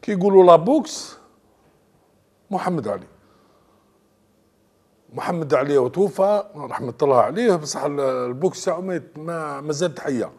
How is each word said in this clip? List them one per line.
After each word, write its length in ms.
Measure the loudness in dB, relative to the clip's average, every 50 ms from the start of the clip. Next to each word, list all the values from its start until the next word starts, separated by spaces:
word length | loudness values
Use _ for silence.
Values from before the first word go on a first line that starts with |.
| -4
كي 100 | -4 -4
يقولوا 320 | 0 2 6 8 8 10
لا 120 | 10 8
بوكس، 600 | 8 6 4 0 0 0 -4 -10 -14 -14 -16 -20 -20 _ _ _ _ _ _ _ _ _ _ _ _ _ _ _ _ _ _ _ _ _ _ _ _ _ _
محمد 380 | -8 -4 -4 -2 -4 -2 -4 -4
علي. 180 | -6 -8 -8 -16 _ _ _ _ _ _ _ _ _ _ _ _ _ _ _ _ _ _ _ _ _ _ _ _ _ _ _ _ _ _ _ _ _ _ _ _ _ _ _ _ -14
محمد 420 | -10 -8 -6 -4 -4 -2 0 0
علي 240 | 0 2 2 2 2
وتوفى، 680 | 2 0 0 0 -2 -2 0 0 0 2 2 0 -2 -8 -14
رحمة 380 | -16 -14 -10 -10 -8 -8 -8 -4 -2 2
الله 180 | 4 4 4
عليه، 360 | 4 2 0 0 2 2 2
بصح 260 | 0 0 -6 -8 -6 -6
ال-، 160 | -4 -4 -2
البوكس 640 | -2 -2 -2 -2 -4 -6 -6 -2 -2 -4 -4 -2 -4
تاعو 180 | -4 -4 -4 -4
ما 120 | -6 -6
يت-، 240 | -8 -8 -12 -18 -14
ما، 420 | -10 -10 -8 -8 -8 -8 -10 -10
ما 120 | -8 -8 -4
زال 280 | -2 -2 -4 -4 -6
حية. 320 | -6 -6 -4 -4 -4 -6 -10